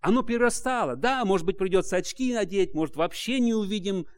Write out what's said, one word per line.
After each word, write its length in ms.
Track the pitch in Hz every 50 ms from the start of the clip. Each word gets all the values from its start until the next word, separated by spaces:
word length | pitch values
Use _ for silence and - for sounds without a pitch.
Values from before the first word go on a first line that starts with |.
Оно 220 | - 165 208 254 254
перерастало. 720 | - 233 233 240 240 233 - - 262 262 240 214 147 123
Да, 300 | 131 139 240 269 262 240
может 220 | 196 196 190 160
быть, 120 | 165 196 -
придется 380 | 190 190 175 190 180 - -
очки 360 | 185 180 - - - 262 254 247
надеть, 400 | 226 208 175 185 196 185 - -
может, 220 | 151 160 151 -
вообще 460 | 139 160 175 - - - - 247 269
не 140 | 247 233 226
увидим 520 | 220 208 190 208 214 175 202 196 190 - - -